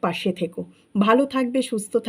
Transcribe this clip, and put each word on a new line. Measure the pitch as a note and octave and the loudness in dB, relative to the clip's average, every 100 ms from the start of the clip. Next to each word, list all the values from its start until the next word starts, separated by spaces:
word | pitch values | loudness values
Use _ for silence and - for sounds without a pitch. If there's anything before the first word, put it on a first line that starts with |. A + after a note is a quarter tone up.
পাশে | F#3 E3+ G3 F3+ | -2 -2 -2 -2
থেকো। | F3 - F3+ - _ G3+ G#3 | -4 -6 -14 -14 _ 0 4
ভালো | A#3+ C#4 | 4 4
থাকবে, | C4 A#3+ C4 B3 | 0 0 0 -2
সুস্থ | G#3+ G#3 A#3 | -4 -2 -4